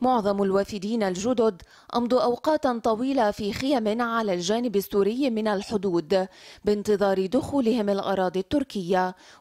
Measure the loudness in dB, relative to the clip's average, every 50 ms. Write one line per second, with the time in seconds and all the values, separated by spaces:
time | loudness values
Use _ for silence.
0 | 0 2 2 2 2 0 0 2 2 2 2 2 0 -2 -6 -8 -4 -4 -2 0
1 | 0 -2 -2 -2 -2 0 2 2 2 2 0 -2 -10 -20 -20 -20 -14 -6 -4 -2
2 | 0 2 2 2 2 0 0 0 0 0 0 2 0 -2 -2 0 0 0 0 0
3 | 0 0 0 2 2 0 0 -2 -4 -4 -4 -2 -2 0 0 2 2 0 0 0
4 | -2 -2 -2 -2 0 0 -2 -2 0 0 0 0 0 0 0 -2 -2 0 0 2
5 | 2 2 0 0 0 0 0 0 0 0 -2 -2 -2 -4 -4 -2 -2 0 0 -2
6 | 0 2 2 0 0 -2 -6 -14 -20 -20 -20 -4 -2 0 0 0 0 0 0 2
7 | 2 2 2 0 0 0 0 -2 -2 0 0 0 2 2 2 2 0 0 -2 -2
8 | -2 -2 0 0 0 0 -2 -4 -2 0 -2 -2 -2 -2 -6 -6 -2 0 0 2
9 | 0 0 -4 -8 -16 -20 -20 -6